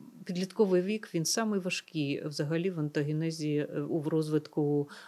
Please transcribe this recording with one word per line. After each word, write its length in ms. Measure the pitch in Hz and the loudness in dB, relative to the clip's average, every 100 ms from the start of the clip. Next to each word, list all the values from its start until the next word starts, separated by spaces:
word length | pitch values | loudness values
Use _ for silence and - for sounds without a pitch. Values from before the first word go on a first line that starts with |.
| - - - | -20 -14 -8
підлітковий 560 | 180 185 - 196 180 | -4 -2 2 4 6
вік, 280 | 185 214 - | 4 -2 -2
він 120 | 170 156 | -2 0
самий 340 | 226 220 202 | 0 0 0
важкий 680 | 180 - - 160 139 139 151 | -2 -4 -4 -2 -2 -2 -4
взагалі 420 | 147 151 165 185 | -4 0 0 0
в 100 | 170 | 0
антогенезі, 760 | 147 151 147 156 165 160 151 147 | 0 0 0 0 -2 -2 0 0
е, 260 | 147 151 | 0 -4
у, 180 | 147 156 | -2 -2
в 80 | 151 | 2
розвитку, 840 | 160 156 151 - - 147 147 143 - | 2 2 0 0 0 2 2 0 -8